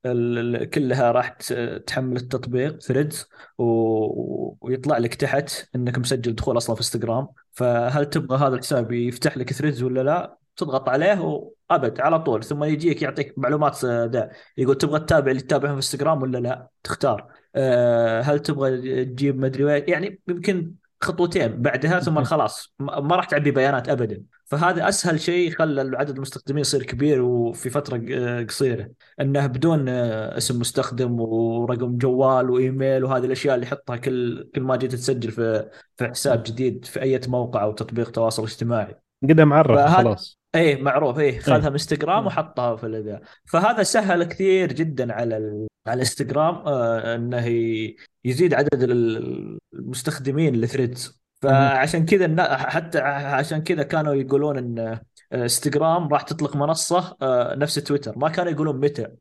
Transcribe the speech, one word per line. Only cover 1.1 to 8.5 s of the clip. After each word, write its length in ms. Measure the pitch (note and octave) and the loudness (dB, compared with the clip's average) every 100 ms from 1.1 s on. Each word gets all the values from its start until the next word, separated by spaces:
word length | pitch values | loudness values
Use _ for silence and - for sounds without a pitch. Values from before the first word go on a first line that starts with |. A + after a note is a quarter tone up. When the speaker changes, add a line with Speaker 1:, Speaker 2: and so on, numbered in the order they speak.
Speaker 1:
راح 160 | B2 B2 | 2 -2
ت-، 540 | - - A#2+ A#2 - - | -8 -8 -6 -6 -8 -6
تحمل 300 | - B2+ B2 | -4 -4 -4
التطبيق 640 | B2 C3 B2 B2 C#3+ D#3 | -4 -8 -4 -2 -2 -6
ثريدز 480 | - C3 D3+ D#3 - - - - | -2 0 0 -6 -14 -20 -18 -2
و-، 1080 | A#2+ A#2 A2+ A2 G#2+ - - - - - B2 | 2 2 2 2 0 -2 -6 -6 -8 -10 -6
ويطلع 320 | B2+ C3+ B2+ | -4 0 0
لك 160 | A#2 | 0
تحت 540 | - C#3 C#3 D3 - - | -2 0 0 -2 -10 -8
إنك 240 | B2 B2 A#2+ | -4 -2 -2
مسجل 360 | B2 C3+ A#2 | -2 -2 -2
دخول 220 | A2 - A#2 | -4 0 0
أصلًا 180 | - | 0
في 60 | A2+ | -4
انستغرام. 480 | - A#2+ A2+ A#2 C#3 _ _ | -4 -4 -2 -2 -4 _ _
فهل 540 | - B2 A#2+ A#2+ D3 C#3+ | -2 0 2 0 0 0
تبغى 320 | D#3 B2+ C3 | -2 -2 0
هذا 160 | C#3+ | 2